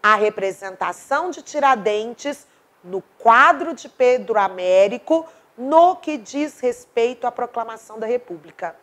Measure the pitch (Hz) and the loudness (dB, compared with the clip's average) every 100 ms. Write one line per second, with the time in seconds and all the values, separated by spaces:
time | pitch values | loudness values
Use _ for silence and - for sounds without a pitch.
0 | 208 214 214 208 196 190 196 185 175 180 | 2 2 0 -2 -8 -8 -14 -8 -8 -8
1 | - 277 359 320 - 294 277 254 196 208 | -4 -4 -4 -10 -10 0 2 2 0 -2
2 | 226 233 285 294 _ _ _ _ 180 185 | -6 -10 -10 -10 _ _ _ _ -12 -12
3 | - _ 226 233 302 294 285 285 277 _ | -12 _ 4 6 6 4 -2 -10 -14 _
4 | 247 254 202 214 196 185 180 185 202 240 | 2 2 0 0 0 -2 2 4 4 0
5 | - 320 320 _ _ - 254 311 349 370 | 0 -2 -2 _ _ -12 2 4 4 2
6 | - 302 208 277 302 - 247 240 - - | -8 -10 -8 -8 -8 -4 -6 -6 -8 -2
7 | 233 247 247 240 240 240 226 226 - 220 | -2 -2 -8 -6 -8 -8 -10 -12 -18 -12
8 | 220 247 - 170 160 - 170 - | -6 -6 -6 -18 -18 -14 -14 -14